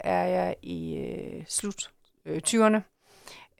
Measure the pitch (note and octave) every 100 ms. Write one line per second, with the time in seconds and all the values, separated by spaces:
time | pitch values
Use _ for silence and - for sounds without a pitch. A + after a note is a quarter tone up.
0 | - F#2 - F#2 - - - F2 E2 D2
1 | C2+ - - - D#3+ - G3+ - - _
2 | _ _ - D#3+ - A3+ A3 G#3+ - _
3 | _ - - - - _